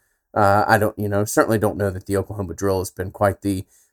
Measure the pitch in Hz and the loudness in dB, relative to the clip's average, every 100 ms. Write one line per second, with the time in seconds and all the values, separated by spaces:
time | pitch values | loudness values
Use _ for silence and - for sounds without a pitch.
0 | _ _ _ 110 101 104 - 110 104 - | _ _ _ 2 4 4 4 2 2 -2
1 | 104 101 107 - - 110 104 95 101 92 | -2 -2 0 2 2 2 0 0 -4 -4
2 | - 98 92 101 92 82 98 95 95 - | -4 -4 -4 -8 -8 -4 -2 -2 -4 -8
3 | 92 - 104 92 101 95 - _ _ | -10 0 0 0 -2 -4 -6 _ _